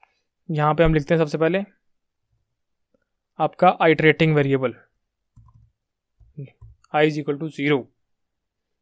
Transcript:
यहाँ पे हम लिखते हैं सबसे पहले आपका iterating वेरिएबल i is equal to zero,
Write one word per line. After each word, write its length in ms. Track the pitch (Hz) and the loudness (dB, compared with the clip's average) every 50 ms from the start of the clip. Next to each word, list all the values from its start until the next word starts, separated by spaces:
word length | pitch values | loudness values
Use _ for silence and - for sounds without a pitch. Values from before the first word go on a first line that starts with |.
| _ _ _ _ _ _ _ _ _ - | _ _ _ _ _ _ _ _ _ -8
यहाँ 260 | 160 151 147 151 156 | -4 -2 0 0 2
पे 100 | 160 165 | 2 2
हम 100 | 160 160 | 4 2
लिखते 200 | 151 143 - 175 | 2 0 0 0
हैं 60 | 165 | 0
सबसे 180 | 160 147 160 151 | 0 0 2 2
पहले 240 | 160 165 180 196 196 - _ _ _ _ _ _ _ _ _ _ _ _ _ _ _ _ _ _ _ _ _ _ _ _ _ _ _ _ _ _ _ _ _ - | 2 2 2 -2 -4 -8 _ _ _ _ _ _ _ _ _ _ _ _ _ _ _ _ _ _ _ _ _ _ _ _ _ _ _ _ _ _ _ _ _ -6
आपका 380 | 160 156 - - 180 180 - - | -6 -6 -2 0 2 2 2 2
iterating 520 | 190 165 156 156 156 156 147 - 165 156 151 | 2 0 2 2 2 2 2 2 0 0 0
वेरिएबल 400 | 143 139 139 135 131 131 120 120 - _ _ _ _ _ _ _ _ _ _ _ _ - _ _ _ _ _ _ _ _ _ _ _ _ _ _ _ _ _ _ 143 135 - _ _ - - - _ _ _ - | 0 0 0 -2 -2 -4 -4 -8 -10 _ _ _ _ _ _ _ _ _ _ _ _ -20 _ _ _ _ _ _ _ _ _ _ _ _ _ _ _ _ _ _ -20 -20 -20 _ _ -20 -20 -20 _ _ _ -2
i 80 | 151 151 160 | 0 0 0
is 100 | 151 151 | -2 -4
equal 200 | 139 151 143 139 | -8 -8 -8 -8
to 100 | 160 156 - | -10 -12 -10
zero, 220 | - 139 147 147 127 113 _ _ _ _ _ _ _ _ _ _ _ _ _ _ _ _ _ _ _ | -6 -4 -2 -2 -2 -4 _ _ _ _ _ _ _ _ _ _ _ _ _ _ _ _ _ _ _